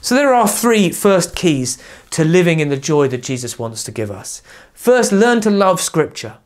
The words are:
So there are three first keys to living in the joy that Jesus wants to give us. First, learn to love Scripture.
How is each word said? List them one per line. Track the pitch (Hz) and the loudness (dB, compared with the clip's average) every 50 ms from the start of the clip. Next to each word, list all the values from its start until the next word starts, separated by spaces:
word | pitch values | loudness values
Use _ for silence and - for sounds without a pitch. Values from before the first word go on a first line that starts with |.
So | - - 247 | -2 0 0
there | 262 285 277 254 | 2 2 4 2
are | 247 226 | 2 2
three | 202 - - - 240 233 214 196 170 | 0 0 0 0 2 2 2 2 0
first | 170 - - 208 196 185 170 175 - | -2 0 0 2 2 2 0 -2 -6
keys | - - 180 151 135 127 123 - - - - - - - _ | -2 0 0 0 0 -2 -6 -8 -10 -14 -20 -20 -20 -20 _
to | - - 160 | -4 -2 0
living | 156 165 180 180 175 165 160 | 2 4 4 4 2 2 0
in | 151 143 | 0 -2
the | 143 | -2
joy | 135 139 - 156 147 143 135 | -4 -2 0 2 2 2 2
that | 127 123 123 | 0 -4 -6
Jesus | - 135 120 123 113 - - | -6 -8 -6 -6 -10 -10 -8
wants | 117 120 117 107 - | -8 -10 -8 -10 -12
to | - | -10
give | 110 117 110 104 101 | -8 -8 -6 -6 -8
us. | 95 117 - - - _ - - - - - _ | -12 -14 -16 -16 -16 _ -20 -20 -20 -20 -20 _
First, | - - 233 247 247 226 - | -6 0 2 2 4 2 2
learn | 196 196 220 240 240 233 | 2 2 4 4 2 2
to | 208 220 | 2 0
love | 202 196 196 190 180 170 | 2 2 2 2 2 0
Scripture. | - - - 165 151 - - - - 110 107 - _ | -2 -4 -2 -2 -2 -2 -4 -12 -14 -14 -16 -18 _